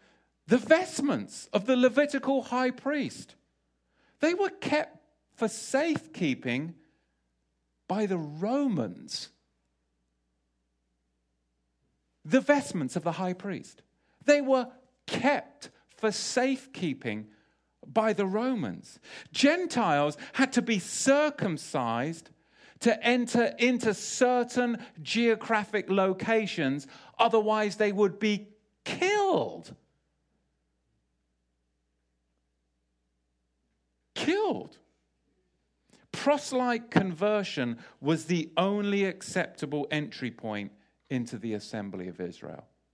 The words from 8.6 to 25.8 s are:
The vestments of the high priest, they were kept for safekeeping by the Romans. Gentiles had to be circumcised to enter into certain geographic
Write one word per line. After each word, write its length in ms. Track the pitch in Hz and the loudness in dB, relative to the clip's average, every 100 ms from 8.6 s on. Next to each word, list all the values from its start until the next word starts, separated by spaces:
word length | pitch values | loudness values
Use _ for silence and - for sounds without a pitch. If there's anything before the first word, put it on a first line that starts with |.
| 277 165 101 - 78 - - _ _ _ _ _ _ _ _ _ _ _ _ _ _ _ _ _ _ _ _ _ _ _ _ _ _ _ _ _ | 2 0 -2 -8 -12 -12 -12 _ _ _ _ _ _ _ _ _ _ _ _ _ _ _ _ _ _ _ _ _ _ _ _ _ _ _ _ _
The 160 | 151 262 | 2 4
vestments 560 | 269 277 - 180 131 170 | 4 2 0 -4 -2 -2
of 60 | |
the 100 | 170 | -4
high 200 | 165 180 | -2 -4
priest, 480 | 180 202 170 - - _ _ _ _ | -4 -8 -10 -12 -20 _ _ _ _
they 160 | - 294 | 4 4
were 280 | 269 262 240 - _ _ - | 4 2 0 -10 _ _ -8
kept 640 | - 277 277 - - - - _ - | 0 2 2 -2 -16 -20 -20 _ -4
for 160 | 220 | -4
safekeeping 1120 | - - 240 262 262 - - 175 - 117 107 104 _ _ _ _ _ - | -2 -2 0 0 -2 -8 -6 -4 -4 -4 -6 -8 _ _ _ _ _ -4
by 280 | 220 220 | 0 2
the 100 | 208 | 0
Romans. 760 | 190 208 254 233 110 82 - - - - - | 0 0 -2 -2 -4 -6 -14 -20 -20 -20 -10
Gentiles 840 | - 285 349 359 240 185 143 147 - - | 4 4 4 0 0 4 4 2 -2 -6
had 220 | - 262 | 0 2
to 80 | 247 | 2
be 160 | 233 208 | 0 0
circumcised 1500 | - - 269 285 302 294 208 151 - 143 117 117 151 160 - _ _ _ - - | -2 0 4 4 4 0 -2 -2 -4 -2 0 0 -2 -6 -16 _ _ _ -20 0
to 240 | 233 - | 2 2
enter 500 | 233 247 240 240 226 - | 2 2 2 2 2 2
into 340 | 247 240 220 | 2 2 0
certain 840 | 196 - - 247 247 240 247 240 233 - - | -2 -6 2 4 4 2 0 0 -2 -8 -14
geographic 880 | 147 226 233 220 - 214 202 208 | -4 2 2 2 2 0 2 -2